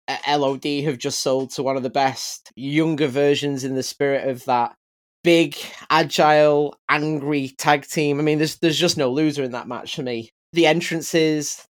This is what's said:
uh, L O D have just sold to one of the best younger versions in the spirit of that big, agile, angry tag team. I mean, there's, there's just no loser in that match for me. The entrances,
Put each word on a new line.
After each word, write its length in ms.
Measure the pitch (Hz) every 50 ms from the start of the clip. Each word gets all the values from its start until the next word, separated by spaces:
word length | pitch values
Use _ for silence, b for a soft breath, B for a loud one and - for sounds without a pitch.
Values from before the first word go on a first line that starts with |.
| _ -
uh, 80 | 139 - -
L 180 | 139 147 147 143
O 120 | 135 139
D 260 | 131 - 147 143 143 143
have 160 | 156 135 120
just 220 | - 143 131 -
sold 300 | - 143 131 135 135 123 -
to 100 | - 131
one 140 | 131 135
of 60 | 135 123
the 80 | 131
best 600 | 117 139 135 135 123 - - - - - _ - _
younger 500 | 110 131 139 147 156 160 160 160 143 151
versions 560 | 139 120 139 143 143 143 139 143 143 139 131 131
in 100 | 135 135
the 80 | 131 127
spirit 460 | - - - 143 139 139 135 - 135
of 160 | 127 120 -
that 280 | 131 123 120 120 - - _ _ _ _ _ _ _ _ _ -
big, 320 | 175 170 170 165 147 143 - - - B B B B
agile, 840 | 147 160 165 139 - - 160 151 151 151 151 151 147 147 147 143 - _ _ -
angry 600 | 143 151 147 156 156 147 135 143 151 143 135 127 - -
tag 280 | - 147 147 143 143
team. 320 | - - 165 151 147 143 143
I 40 | 151
mean, 160 | 151 151 151
there's, 180 | 160 147 -
there's 220 | - - 165 151 139
just 180 | 175 170 -
no 140 | 160 139 123 127
loser 320 | 147 156 156 139 143 135
in 80 | 123 120
that 160 | 117 - -
match 260 | 123 107 - - -
for 80 | - 135
me. 280 | 123 120 113 113 - _ _ _ _ -
The 140 | 170 165
entrances, 1000 | 156 156 170 170 - 165 165 151 - - 165 160 156 151 151 143 - - - - _ _